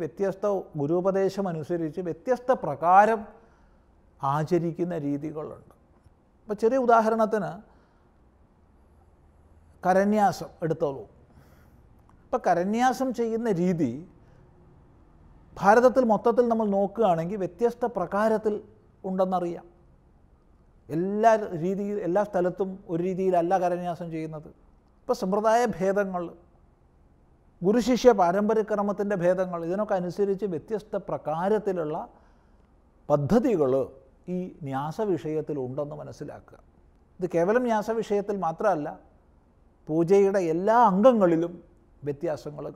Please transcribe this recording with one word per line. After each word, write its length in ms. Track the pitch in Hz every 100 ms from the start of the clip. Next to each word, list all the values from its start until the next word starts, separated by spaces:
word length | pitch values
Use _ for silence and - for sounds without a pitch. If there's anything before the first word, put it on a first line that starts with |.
വ്യത്യസ്ത 440 | 151 - 196 190 208 196 - 151
ഗുരുപദേശമനുസരിച്ച് 1200 | 143 175 190 190 190 196 196 160 143 170 160 170 180
വ്യത്യസ്ത 440 | 156 247 247 262 254
പ്രകാരം 560 | 165 139 165 190 214 220 214 - _ _ _ _ _ _ _ _
ആചരിക്കുന്ന 720 | 139 147 156 175 170 156 175 170 143
രീതികളുണ്ട്. 680 | 143 151 151 139 - - _ _ _ _ _ _ _
ഇപ്പം 140 | - 208
ചെറിയ 160 | 226 262 240
ഉദാഹരണത്തിന് 640 | 226 220 226 214 214 156 185 - _ _ _ _ _ _ _ _ _ _ _ _ _ _ _ _ _ _ - _ _ 180
കരന്യാസം 640 | 190 202 214 196 - 160 -
എടുത്തോളൂ. 400 | 160 156 147 139 - - _ - - - - - _ - _ -
ഇപ്പം 160 | _ 247 202
കരന്യാസം 600 | 170 190 226 254 247 262 240
ചെയ്യുന്ന 300 | 226 220 233 170
രീതി 300 | 180 170 131 131 180 - - - - - - - - _ _ - - - - -
ഭാരതത്തിൽ 480 | 190 233 247 262 240
മൊത്തത്തിൽ 320 | 196 240 233 240
നമ്മൾ 160 | 220 214 196
നോക്കുകയാണെങ്കിൽ 640 | 196 202 208 165 170 208
വ്യത്യസ്ത 420 | 175 - 233 233 240 202
പ്രകാരത്തിൽ 580 | 175 196 220 214 214 208 - _ _ _ 185
ഉണ്ടെന്നറിയാം. 580 | 185 185 180 175 170 - _ _ _ _ _ _ _ _ _ _ _ -
എല്ലാ 440 | 156 190 208 226 220 208 160
രീതിയിൽ, 320 | 180 196 202 208 165
എല്ലാ 160 | 196 208
സ്ഥലത്തും 420 | 185 180 175 190 190 -
ഒരു 80 | 165 180
രീതിയിലല്ല 460 | 180 190 175 170 190
കരന്യാസം 420 | 180 180 175 160 170
ചെയ്യുന്നത്. 340 | 160 160 156 - - _ _ _ _
ഇപ്പം 140 | - 240
സമ്പ്രദായ 400 | 190 208 220 233 240 160
ഭേദങ്ങൾ, 440 | 190 196 196 180 170 - _ _ _ _ _ _ _ _ _ _ _ _ 180
ഗുരുശിഷ്യ 460 | 240 214 240 247 196
പാരമ്പര്യക്രമത്തിൻ്റെ 960 | 175 196 208 220 202 208 202 202 202 196
ഭേദങ്ങൾ, 360 | 175 185 180 170 165
ഇതിനൊക്കെ 260 | 196 214 196
അനുസരിച്ച് 460 | 180 170 202 190 208
വ്യത്യസ്ത 400 | 156 - 214 - 196 185
പ്രകാരത്തിലുള്ള 880 | 151 - 160 190 220 214 180 151 170 240 _ _ _ _ _ _ _ _ _ -
പദ്ധതികൾ 640 | 147 139 226 269 185 135 135 120 - - _ -
ഈ 40 | 180 180 - 139
ന്യാസ 280 | 131 151 160 214
വിഷയത്തിൽ 440 | 165 156 156 147 143 127
ഉണ്ടെന്ന് 300 | 139 147 151
മനസ്സിലാക്കുക. 580 | 139 - 143 110 - - _ _ _ _ _ -
ഇത് 80 | 180
കേവലം 280 | 165 180 240 240
ന്യാസ 220 | 214 214 226
വിഷയത്തിൽ 360 | 208 202 202 202 165
മാത്രമല്ല, 420 | 160 214 165 151 190 - _ _ _ _ _ _ _ -
പൂജയുടെ 520 | 160 170 196 196 196 170
എല്ലാ 240 | 165 202 233 226
അംഗങ്ങളിലും 640 | 185 247 226 180 165 170 180 - _ _ _ 143
വ്യത്യാസങ്ങൾ 560 | 143 170 143 151 147 151